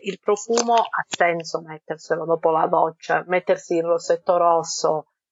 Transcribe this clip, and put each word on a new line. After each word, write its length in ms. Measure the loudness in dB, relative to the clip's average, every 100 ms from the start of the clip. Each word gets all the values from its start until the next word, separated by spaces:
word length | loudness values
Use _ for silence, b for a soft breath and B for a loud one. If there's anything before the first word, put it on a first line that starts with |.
il 160 | -4 -8
profumo 540 | -4 -4 0 -2 2 2
ha 300 | 2 -4 -6
senso 540 | -2 0 0 -4 -8
metterselo 640 | -8 -16 -12 -10 -6 -4 -2
dopo 260 | 0 2
la 160 | 2 2
doccia, 560 | 2 0 -2 -4 -2 0
mettersi 480 | -2 0 -2 0 -2
il 80 |
rossetto 540 | 0 0 0 -2 2 2
rosso 680 | 4 2 0 -2 -2 -2 -4 _ _